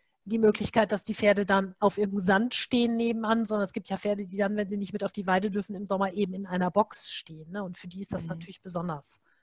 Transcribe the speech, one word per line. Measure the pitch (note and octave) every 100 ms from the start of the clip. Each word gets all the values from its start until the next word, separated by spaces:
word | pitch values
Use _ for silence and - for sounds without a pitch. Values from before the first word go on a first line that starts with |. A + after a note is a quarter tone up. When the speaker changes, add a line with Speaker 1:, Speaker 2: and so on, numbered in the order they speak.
| _ _
Speaker 1:
die | G3 A3+
Möglichkeit, | G#3+ G#3+ G#3 A3+ G#3
dass | G3+
die | - -
Pferde | G#3 G3+ G3
dann | G3 F#3+ -
auf | G3+ G#3
irgendeinem | G3+ G3 F3+
Sand | G3 B3
stehen | - - B3 A#3+ A#3
nebenan, | A#3 A3+ A3 A3+ G#3+
sondern | G#3+
es | G3
gibt | A3 -
ja | G3
Pferde, | G#3 G3+ F#3
die | G3
dann, | G3+ G#3
wenn | G3
sie | G3+
nicht | G3
mit | G#3
auf | G3
die | - F#3+
Weide | F#3 G#3
dürfen, | G3+ F#3+ F#3+
im | G3
Sommer | F#3+ G3
eben | F#3 F#3+ F#3
in | F#3+
einer | F3+ F3+
Box | G3+ - - -
stehen, | - - D#3 D#3
ne? | G3+
Und | F#3 F3+
für | F3+
die | F#3
ist | G3
das | F3+
Speaker 2:
Mhm. | E3
Speaker 1:
natürlich | E3 F3 -
besonders, | F#3 F3 F3 D3 - - _ _